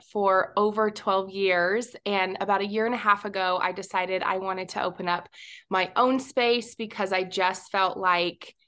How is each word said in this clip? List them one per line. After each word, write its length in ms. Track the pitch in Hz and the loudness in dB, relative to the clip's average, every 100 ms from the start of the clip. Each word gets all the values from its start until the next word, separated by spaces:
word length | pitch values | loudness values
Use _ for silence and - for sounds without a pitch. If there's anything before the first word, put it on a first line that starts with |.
| - | -8
for 400 | 208 196 190 - - | 0 4 4 2 2
over 340 | 208 214 214 | 2 2 0
twelve 400 | 208 - 190 190 | 0 0 0 0
years. 600 | 196 190 180 175 208 240 - - | 0 2 4 2 0 -2 -8 -2
And 320 | 202 185 190 | 0 0 -2
about 220 | 202 196 | 0 0
a 60 | 202 | 0
year 180 | 214 226 | 0 -2
and 100 | 240 | 0
a 20 | |
half 280 | 214 202 208 | 2 2 0
ago, 340 | 190 185 180 | -2 0 0
I 100 | 180 | -2
decided 520 | 185 190 190 185 185 | -4 -6 -4 -2 -2
I 140 | - 185 | -2 -2
wanted 320 | 190 185 185 | -4 -6 -6
to 140 | - | -4
open 260 | 185 180 185 | -4 -4 -4
up 180 | 175 - - - - - | -4 -6 -18 -20 -20 -4
my 220 | 185 180 - | -2 0 2
own 240 | 254 262 | 2 2
space 560 | 262 - 240 240 233 - | 0 0 2 2 -2 -8
because 360 | 220 - 196 | -8 -4 -2
I 120 | 185 | -2
just 480 | 185 180 185 202 - | -2 0 0 0 -4
felt 260 | 196 185 - | 0 0 0
like 580 | 185 175 175 - - - | 2 2 0 -4 -14 -20